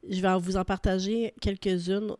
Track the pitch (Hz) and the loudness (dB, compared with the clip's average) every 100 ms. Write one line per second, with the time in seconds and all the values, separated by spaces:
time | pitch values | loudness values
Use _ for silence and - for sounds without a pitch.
0 | - 185 185 185 175 190 180 190 - 190 | -4 0 2 2 2 -2 0 0 2 0
1 | 190 226 226 - - 196 202 185 175 196 | 0 0 -2 -2 -4 -2 0 0 0 -2
2 | 214 - | -2 -8